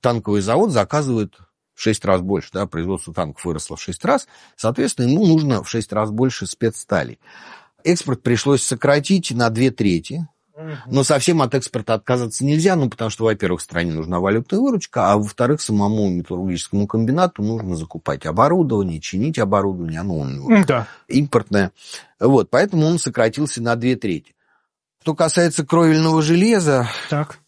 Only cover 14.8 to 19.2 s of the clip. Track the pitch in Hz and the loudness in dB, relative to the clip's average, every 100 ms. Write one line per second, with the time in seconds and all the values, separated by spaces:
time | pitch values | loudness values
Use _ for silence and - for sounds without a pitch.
14.8 | - - 95 104 104 - 120 151 - 107 | -4 -2 2 2 0 -2 0 0 0 0
15.8 | 101 107 101 90 82 90 95 87 - 101 | 0 0 0 -2 -4 -6 -4 -6 -4 -2
16.8 | 101 113 113 143 180 - 104 113 95 85 | -2 0 0 2 0 -2 -4 -4 -4 -6
17.8 | 80 82 - 71 80 80 135 180 160 110 | -8 -10 -8 -6 -4 2 2 4 2 0
18.8 | 95 80 - 92 | 0 -4 -6 -4